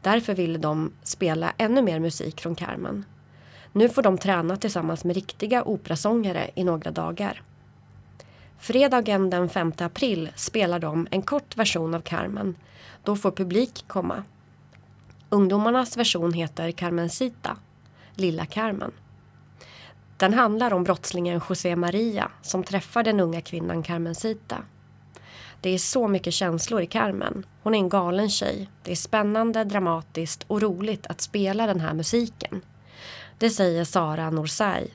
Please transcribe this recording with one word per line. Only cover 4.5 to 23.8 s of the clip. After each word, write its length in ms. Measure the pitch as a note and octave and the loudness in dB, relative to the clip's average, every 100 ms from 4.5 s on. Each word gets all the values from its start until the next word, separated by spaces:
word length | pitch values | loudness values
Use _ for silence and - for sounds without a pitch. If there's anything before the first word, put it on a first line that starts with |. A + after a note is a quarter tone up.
| F#3+ | -2
tillsammans 460 | G#3+ F#3 D#3+ E3 | -2 -2 -2 -2
med 120 | F3 F3+ | -2 -2
riktiga 480 | F#3+ - G#3 B3 | -4 -8 0 0
operasångare 880 | - G#3+ - E3 G#3 A#3 G3+ F3 - - | 0 -4 -2 -2 2 2 0 -2 -4 -2
i 80 | |
några 280 | F3+ E3 D#3+ | 0 0 -4
dagar. 500 | D#3 E3 E3+ G#3 - - - - - - - - - - - - - | -4 -6 -4 -6 -6 -14 -20 -20 -20 -20 -20 -20 -20 -20 -20 -20 -18
Fredagen 720 | - A#3+ C#4 B3 G#3+ G3 F#3+ | 0 4 6 4 2 2 2
den 200 | F3+ F3+ | 2 0
femte 360 | F#3 E3 D#3 E3+ | 0 -2 -2 -6
april 440 | - C4 F3+ D#3+ - | -2 0 0 -4 -6
spelar 440 | - A3+ F#3 F3 | -4 0 0 0
de 280 | D#3+ D#3 E3 | -2 -2 -2
en 100 | F#3+ | -2
kort 360 | F#3+ C#4+ C#4+ - | 0 -4 -4 -2
version 360 | G#3+ E3+ D#3+ | 0 0 -2
av 80 | E3 | -4
Carmen. 540 | - F#3 F#3 G#3 G3 F3 - - - - | -4 -4 -4 -4 -4 -6 -16 -20 -20 -8
Då 120 | - G3+ | -4 0
får 160 | G3+ | 0
publik 540 | F#3 F#3 F#3 B3 - - | 0 0 2 0 -4 -6
komma. 360 | G3 F3+ - G3 - - - - - - - - - - | -4 -2 -4 -8 -20 -20 -20 -20 -20 -20 -20 -20 -20 0
Ungdomarnas 680 | G#3 F#3+ G3+ G#3+ B3 A#3+ A#3+ | 4 6 6 4 2 0 0
version 360 | A#3 F3 E3+ | 0 2 0
heter 380 | E3+ D#3+ - E3 | 0 -4 -4 -4
Carmencita, 880 | E3 F3 E3+ E3+ - C4 A#3 - - - - - - - - | -2 -2 0 -2 0 -2 -2 -8 -8 -12 -20 -20 -20 -18 -2
Lilla 300 | F#3+ E3 E3 | 0 0 -4
Carmen. 460 | - A3 G3 - - - - - - - - - - - - - - | -2 -2 -2 -6 -10 -20 -20 -20 -20 -20 -20 -20 -20 -20 -20 -20 0
Den 160 | F#3+ | 4
handlar 400 | A3+ A#3 G#3+ A#3+ | 6 4 4 2
om 100 | F#3+ | 2
brottslingen 580 | F3+ F3+ - F3+ F3 F3 - | 2 0 -2 -2 0 -2 -2
José 260 | F#3 F#3 E3+ | -2 0 0
Maria 560 | F3 F#3+ A#3 G#3 - - | 0 0 0 -2 -8 -14
som 220 | - F#3+ | -6 -6
träffar 400 | F#3 G3 - A#3 | -2 -4 -2 0
den 160 | A3+ G#3+ | 2 2
unga 220 | F3 E3 | 2 -2
kvinnan 420 | - E3+ E3+ E3 | -8 -6 -4 -4